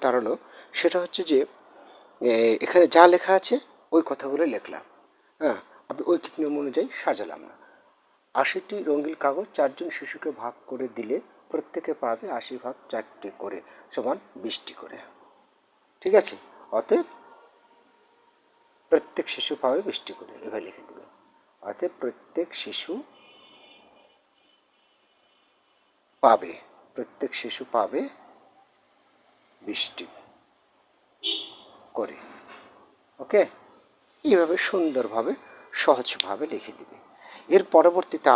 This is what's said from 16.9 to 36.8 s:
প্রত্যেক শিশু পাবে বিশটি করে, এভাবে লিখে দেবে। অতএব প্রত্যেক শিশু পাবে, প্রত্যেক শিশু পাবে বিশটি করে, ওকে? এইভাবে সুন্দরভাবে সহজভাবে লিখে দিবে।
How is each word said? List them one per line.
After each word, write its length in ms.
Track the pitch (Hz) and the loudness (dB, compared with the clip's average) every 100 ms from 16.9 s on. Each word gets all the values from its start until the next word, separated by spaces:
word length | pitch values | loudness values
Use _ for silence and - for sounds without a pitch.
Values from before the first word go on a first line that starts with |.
| 165 - - - - - _ _ _ _ _ _ _ _ _ _ _ _ _ - | 0 0 -12 -20 -20 -20 _ _ _ _ _ _ _ _ _ _ _ _ _ 0
প্রত্যেক 360 | 160 - - - - | 0 0 -8 -8 -6
শিশু 180 | - 151 | -6 -2
পাবে 180 | 131 151 208 | 0 0 -4
বিশটি 240 | - - - | -10 -14 -16
করে, 140 | - - 107 | -18 -16 -12
এভাবে 180 | 107 80 | -10 -12
লিখে 160 | - - | -20 -20
দেবে। 160 | - - _ _ _ _ _ 101 | -20 -20 _ _ _ _ _ -14
অতএব 240 | 104 180 - | -8 -8 -6
প্রত্যেক 460 | 123 - _ - 170 - | -10 -10 _ -8 -8 -8
শিশু 300 | - - - 214 - - - - - - - - _ _ _ _ _ _ _ _ _ _ _ _ _ _ _ _ _ _ _ _ _ _ _ - | -10 -10 -8 -10 -12 -20 -20 -20 -20 -20 -20 -20 _ _ _ _ _ _ _ _ _ _ _ _ _ _ _ _ _ _ _ _ _ _ _ 2
পাবে, 300 | 131 107 87 80 - - _ - | 4 4 0 -14 -20 -20 _ -14
প্রত্যেক 360 | 117 - 139 - | -14 -8 -8 -8
শিশু 220 | 117 - 131 117 | -10 -10 -4 -2
পাবে 260 | 95 139 277 - - _ _ _ _ _ _ _ _ _ _ _ _ _ | 0 -4 -8 -12 -20 _ _ _ _ _ _ _ _ _ _ _ _ _
বিশটি 440 | 104 - - - 90 - - _ _ _ _ _ _ _ _ _ - - - - - - - 123 | -12 -8 -8 -8 -18 -20 -20 _ _ _ _ _ _ _ _ _ -8 -8 -12 -20 -20 -20 -12 -8
করে, 200 | 104 - - - - - - - _ _ _ - | -8 -10 -20 -20 -20 -20 -20 -20 _ _ _ -18
ওকে? 180 | - 208 156 - - - _ _ _ _ 302 | 0 2 2 -4 -20 -20 _ _ _ _ 2
এইভাবে 300 | 185 160 180 - | 4 4 0 -2
সুন্দরভাবে 640 | 190 160 127 113 113 131 269 - - - - | 0 0 0 -2 -2 -4 -6 -10 -20 -14 -2
সহজভাবে 640 | - 131 - - 98 101 156 | 2 2 0 -6 -6 -6 -6
লিখে 200 | - - | -8 -12
দিবে। 180 | - | -18